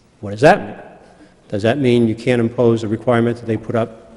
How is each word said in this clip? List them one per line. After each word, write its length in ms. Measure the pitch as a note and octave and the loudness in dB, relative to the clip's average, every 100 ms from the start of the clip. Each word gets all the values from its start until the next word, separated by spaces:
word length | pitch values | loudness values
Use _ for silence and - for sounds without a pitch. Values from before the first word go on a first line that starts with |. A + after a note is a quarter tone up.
| _ _ | _ _
what 100 | G2+ | -12
does 100 | G#2+ | 2
that 180 | C#3+ G3+ | 4 4
mean? 180 | - - - - - - - _ _ | 0 -14 -20 -20 -20 -20 -20 _ _
Does 140 | G#2 | -2
that 140 | A2 C#3+ | 0 0
mean 280 | B2+ A#2+ A#2 | 2 2 2
you 80 | A2 | 0
can't 240 | - A#2+ | -2 0
impose 440 | A2+ A2+ A#2 A2+ | 0 0 2 2
a 40 | G#2+ | -2
requirement 500 | A2 - A#2 A#2 A#2 | -4 0 0 0 -4
that 80 | A2+ | -6
they 120 | G#2+ | -8
put 180 | - A#2 | -2 -2
up 340 | A#2 - - | -2 -8 -20